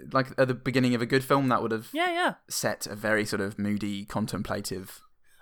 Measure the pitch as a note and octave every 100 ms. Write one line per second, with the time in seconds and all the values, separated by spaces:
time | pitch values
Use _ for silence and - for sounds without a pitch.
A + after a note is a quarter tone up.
0 | B1+ C3+ B2+ - B2+ A#2 C3+ C3 B2+ A#2+
1 | A#2 C3+ C3 C#3 C3+ A2+ A2+ A2 A#2+ D4+
2 | F4+ E4+ F4 - - - A2+ - - G#2
3 | G#2+ G#2+ G#2+ G#2 G2 G#2+ G2+ G#2 G#2 G2+
4 | G2+ - G#2 F#2+ G#2 G2+ - F#2 F#2+ -
5 | - _ _ -